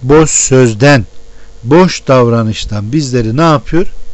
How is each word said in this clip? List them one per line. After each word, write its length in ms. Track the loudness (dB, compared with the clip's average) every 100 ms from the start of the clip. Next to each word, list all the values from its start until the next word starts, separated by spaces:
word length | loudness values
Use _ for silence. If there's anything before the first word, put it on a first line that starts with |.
boş 280 | 2 4 4
sözden, 760 | 0 0 2 2 2 2 2 0 -10 -16 -16 -18 -12
boş 440 | 2 4 4 0 0
davranıştan 840 | 2 2 0 -2 -6 -8 -8 -4
bizleri 440 | -4 -2 -2 -2 0
ne 60 |
yapıyor? 440 | 0 0 -2 -2 -2 -2 -6